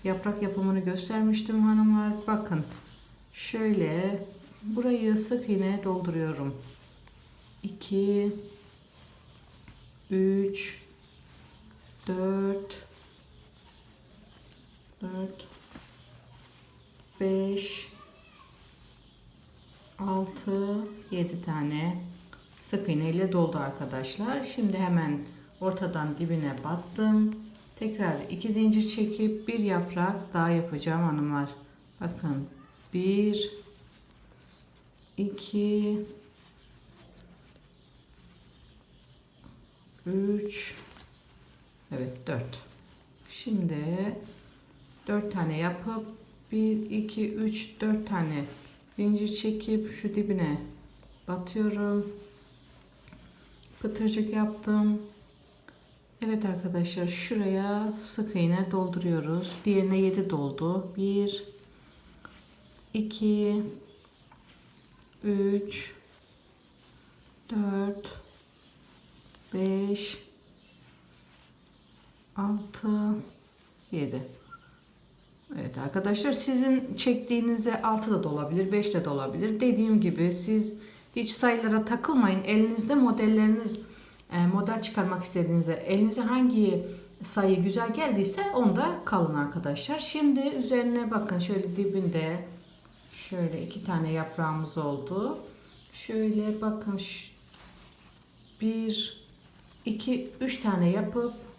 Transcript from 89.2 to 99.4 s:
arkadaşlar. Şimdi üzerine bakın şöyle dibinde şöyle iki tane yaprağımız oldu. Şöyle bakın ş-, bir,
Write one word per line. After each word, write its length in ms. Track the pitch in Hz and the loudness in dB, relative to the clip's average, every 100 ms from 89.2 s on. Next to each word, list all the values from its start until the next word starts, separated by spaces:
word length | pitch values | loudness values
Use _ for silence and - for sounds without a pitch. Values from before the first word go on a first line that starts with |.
| 160 | 2
arkadaşlar. 640 | 147 143 170 143 143 - 302 | 0 -2 -4 -4 -4 -4 -4
Şimdi 420 | - 302 294 262 | -4 2 4 4
üzerine 680 | 277 269 254 247 240 240 220 | 2 -2 0 2 2 0 0
bakın 280 | 214 - 175 | -2 0 -2
şöyle 380 | 180 190 180 190 | 0 -2 -2 0
dibinde 680 | 196 196 170 165 160 175 - - - - - - - | 0 2 0 0 0 -4 -8 -16 -20 -20 -20 -20 -20
şöyle 500 | - - 180 170 156 | -18 -10 -4 -2 -2
iki 220 | - - | -8 -8
tane 280 | - 170 160 | -4 -2 0
yaprağımız 640 | 160 156 - 160 156 156 165 | -2 -4 -2 -2 -2 -4 -4
oldu. 600 | 147 139 135 190 247 311 - - - - - | -4 -4 -4 -4 -4 -6 -12 -20 -20 -20 -20
Şöyle 680 | - - 220 214 208 214 214 | -16 -4 0 2 2 0 -2
bakın 360 | 214 214 208 190 | -2 -2 -4 -4
ş-, 360 | - - - - - - - - - - - - - - - - | -6 -10 -14 -20 -20 -20 -20 -20 -20 -20 -20 -20 -20 -20 -20 -2
bir, 600 | 220 226 226 214 - - - - | -2 0 -2 -2 -4 -8 -20 -20